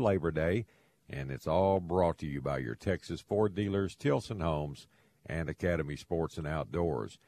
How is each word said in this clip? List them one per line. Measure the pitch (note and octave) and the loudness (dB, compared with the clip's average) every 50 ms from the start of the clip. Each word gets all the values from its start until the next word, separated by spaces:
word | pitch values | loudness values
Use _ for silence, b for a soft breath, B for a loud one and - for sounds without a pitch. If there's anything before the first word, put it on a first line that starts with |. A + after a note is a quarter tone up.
Labor | B2+ G#2 G2 F#2 D#2 E2 | 4 4 4 4 2 0
Day, | D#2 D#2+ D#2 E2+ F#2+ A#2 A2 b b b b b b b b - | 0 2 2 2 2 0 -2 b b b b b b b b -12
and | - C#2 C2+ C2+ | -10 -8 -6 -6
it's | C2+ - - | -8 -6 -2
all | E2 D#2+ F2+ F#2+ G2 G2 F#2+ | 2 2 4 4 4 4 2
brought | F2 E2+ F2+ F#2 F2+ E2+ D#2+ - | 2 2 2 4 4 4 2 0
to | E2 | -4
you | D2+ C#2 C#2 | -4 -4 -4
by | C2 C#2+ C#2 C2 | -2 -2 -2 -2
your | B1+ A1+ A#1 | -2 -4 -6
Texas | - - G2+ F2+ E2 - - F2 D#2 | -4 -2 -2 -2 -2 -4 -6 -8 -8
Ford | - - G2+ G#2 G#2+ G2+ F2 | -4 0 2 2 2 2 2
dealers, | G2 G#2 G2 G2 G2 G2 F#2 - | 0 0 0 2 0 0 0 -2
Tilson | - - C#3+ C#3+ B2+ - - A2+ F#2+ | -2 0 0 2 0 0 -4 -6 -2
Homes, | D#2+ E2 D#2 D2+ D2+ D2 C#2 - - b b b b b b b b | 0 0 0 0 -2 -4 -6 -10 -16 b b b b b b b b
and | - D2+ E2 D#2 D2 | -6 -6 -4 -4 -4
Academy | D#2 - - F2 F2 D#2+ D2 C#2+ D2 | -4 -2 0 0 2 0 0 -4 -6
Sports | - - - F2 E2 D#2+ D2+ - | -10 -6 -4 -2 -2 -2 -2 -4
and | E2+ D2+ | -6 -4
Outdoors. | D2 D#2 D#2 C2 - - F2 F2 E2 C#2+ A#1 G#1 G1+ - b b | -4 -2 -2 -4 -2 -2 0 0 0 0 -2 -4 -8 -12 b b